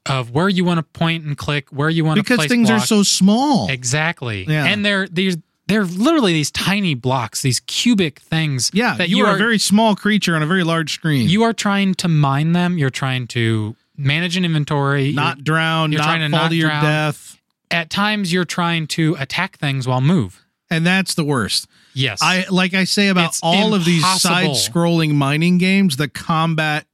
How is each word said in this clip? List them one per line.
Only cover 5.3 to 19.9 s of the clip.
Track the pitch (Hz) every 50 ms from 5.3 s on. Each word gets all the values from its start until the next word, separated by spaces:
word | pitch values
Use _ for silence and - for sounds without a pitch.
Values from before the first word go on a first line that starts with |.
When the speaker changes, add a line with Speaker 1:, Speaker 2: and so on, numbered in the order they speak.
| 180 160 - _ _ _ _ -
Speaker 1:
they're | 196 220 202
literally | 170 175 185 226 311 339 311 240 185 165
these | 156 147 -
tiny | - - - - 196 208 202 175 143
blocks, | 120 - 127 127 135 117 104 - -
these | - 135 120 -
cubic | - - - - - 233 247 190 180 147 - -
things | _ - 165 160 160 151 139 123 110 - -
Speaker 2:
Yeah, | 196 240 233 156 214
Speaker 1:
that | 180 170
Speaker 2:
you | 185 202
Speaker 1:
you | 208
Speaker 2:
are | 208
a | 190
Speaker 1:
are | 160
Speaker 2:
very | 208 233 226 196
small | - - 196 208 226 220 202
creature | - - 208 214 196 - 180 165
on | 156 156
a | 151
very | 185 190 175
large | 160 165 165 160 147 -
screen. | - - 160 151 135 113 156
Speaker 1:
You | 175 214 226
are | 226 226
trying | - - 208 196 196 196 190 185
to | - - 175
mine | 165 151 147 139 135 139 156 165
them. | 170 175 175 175 180 170
You're | 139 131
trying | - - 139 135 131 127 123 110
to | - 123 113 113 113 110 107 104 - _ _ _ _ -
manage | 143 135 143 160 175 180 170
an | 190 180
inventory. | 170 160 151 147 - 156 143 139 139 143 143 135 139 156
Speaker 2:
Not | 143 147 170 170 -
Speaker 1:
You're, | 139
Speaker 2:
drown, | 156 156 160 160 160 160 160 160 156
Speaker 1:
you're | 151 156
Speaker 2:
not | 151
Speaker 1:
trying | 156 165 165
to | 156 147
Speaker 2:
fall | 160 156 151
Speaker 1:
not | 165
Speaker 2:
to | 165
your | 165 160 156
Speaker 1:
drown. | 151 147 151
Speaker 2:
death. | 151 151 151 156 151 143 - - - - _ _ _ _ _ _ -
Speaker 1:
At | 170 170 165 160
times, | - 196 202 208 214 208 202 165 175
you're | 185 175
trying | - - - 175 170 170 165 160 143
to | - - 160 156 175 147
attack | 139 - - - 180 190 _ -
things | - 143 135 135 123
while | 127